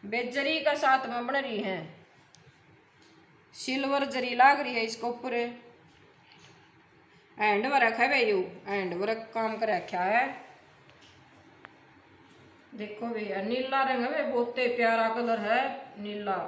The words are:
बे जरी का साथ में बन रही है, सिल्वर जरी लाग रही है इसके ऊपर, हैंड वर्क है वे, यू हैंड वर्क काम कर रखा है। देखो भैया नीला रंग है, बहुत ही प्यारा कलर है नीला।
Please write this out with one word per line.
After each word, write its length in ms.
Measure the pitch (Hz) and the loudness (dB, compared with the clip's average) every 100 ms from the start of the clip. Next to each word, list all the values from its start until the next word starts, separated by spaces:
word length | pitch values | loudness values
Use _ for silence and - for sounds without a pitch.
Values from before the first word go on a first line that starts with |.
बे 200 | 202 226 247 | -6 -4 -4
जरी 340 | 254 285 320 | -2 -2 0
का 120 | 294 294 | 0 2
साथ 320 | 294 262 226 | 4 2 2
में 200 | 240 240 | -6 -2
बन 80 | 277 | -4
रही 240 | 262 214 | -2 -4
है, 180 | 196 185 160 - - - _ - - _ _ - _ _ - - - _ _ - | -4 -6 -8 -18 -20 -20 _ -20 -20 _ _ -20 _ _ -20 -20 -20 _ _ -12
सिल्वर 500 | - 262 277 277 269 | -4 -2 0 0 0
जरी 260 | 247 247 247 | -2 -4 6
लाग 240 | 262 277 | 8 8
रही 140 | 262 | 2
है 100 | 240 220 | -2 -2
इसके 220 | - 240 | -4 -6
ऊपर, 260 | 240 254 240 240 240 - - - - - - - - - - - - - - _ - _ - | -4 -4 -2 -2 -6 -18 -20 -20 -20 -20 -20 -20 -20 -20 -20 -20 -20 -20 -20 _ -20 _ -2
हैंड 280 | 214 202 240 | 2 2 4
वर्क 260 | 277 233 220 | 4 4 4
है 120 | 247 | 2
वे, 140 | 277 | 4
यू 180 | 226 196 180 - 208 | 4 2 0 -6 -6
हैंड 260 | 202 185 170 | -4 -2 -2
वर्क 340 | 202 226 - | -2 -2 -4
काम 240 | 226 220 214 | -4 -2 -2
कर 120 | 220 | 0
रखा 340 | 190 165 185 180 | 0 -2 -2 2
है। 220 | 220 269 262 - - - - - - - - - - - - - - - - - - - - - - - 214 | 2 0 -4 -16 -20 -20 -20 -20 -20 -20 -20 -20 -20 -20 -20 -20 -20 -20 -20 -20 -20 -20 -20 -20 -20 -20 -12
देखो 320 | 208 - 233 | -12 -8 -6
भैया 340 | 226 208 190 | -6 -4 -4
नीला 380 | 208 254 262 269 | -2 -2 0 2
रंग 220 | 262 247 240 | 2 2 0
है, 260 | 311 247 | 0 0
बहुत 260 | 247 240 - | 0 0 0
ही 100 | 247 | 0
प्यारा 400 | 240 233 226 226 | 2 2 4 2
कलर 280 | 233 233 226 | 0 0 0
है 220 | 208 240 277 247 - - | 2 2 0 -4 -12 -12
नीला। 380 | 208 208 202 185 | -10 -6 -2 -2